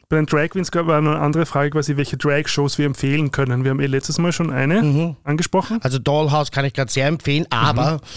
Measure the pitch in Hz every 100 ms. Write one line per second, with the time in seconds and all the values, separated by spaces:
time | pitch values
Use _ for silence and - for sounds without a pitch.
0 | _ 156 151 151 160 185 175 170 165 151
1 | 151 156 147 156 - 139 147 151 139 139
2 | 139 131 147 143 151 - 143 - 143 131
3 | 139 147 147 - 135 123 131 135 139 135
4 | - 156 170 165 165 131 135 196 151 143
5 | 170 139 143 151 170 190 196 226 127 131
6 | 131 147 151 151 143 139 139 - 131 135
7 | 139 165 - 143 - 120 120 120 135 156
8 | -